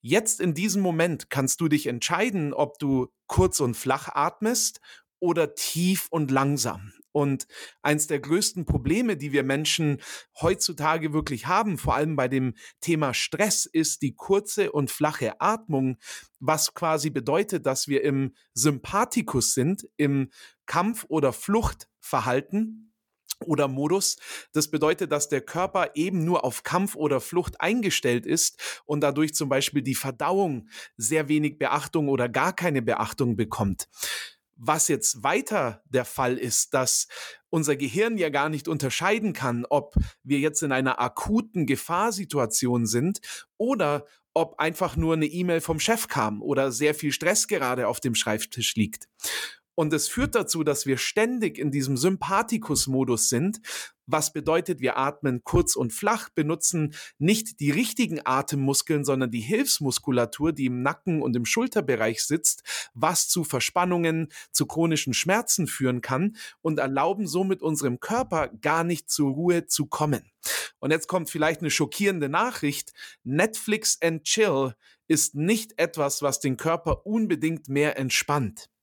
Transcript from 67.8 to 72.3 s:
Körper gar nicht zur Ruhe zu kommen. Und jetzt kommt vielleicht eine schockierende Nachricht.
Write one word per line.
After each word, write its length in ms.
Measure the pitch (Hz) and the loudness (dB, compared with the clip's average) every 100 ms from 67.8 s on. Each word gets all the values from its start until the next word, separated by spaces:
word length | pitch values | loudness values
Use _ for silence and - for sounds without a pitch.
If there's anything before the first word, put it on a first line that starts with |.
| 139 123 | 0 -2
Körper 500 | - 233 262 165 143 | -2 -2 0 -2 -2
gar 340 | 113 151 160 | -2 0 2
nicht 260 | 170 165 - | 2 -2 -2
zur 200 | - 143 | 0 2
Ruhe 360 | 135 175 170 170 | 2 2 2 0
zu 180 | - 151 | -2 -2
kommen. 460 | - 151 123 - _ - - - _ | 0 0 0 -4 _ -6 -4 -6 _
Und 120 | 139 | 0
jetzt 160 | 160 - | 0 0
kommt 220 | 185 160 | -4 -2
vielleicht 320 | 156 156 165 | 0 0 0
eine 100 | 160 | -2
schockierende 560 | - 147 - 202 180 | 0 -2 0 0 0
Nachricht. 640 | 139 | 0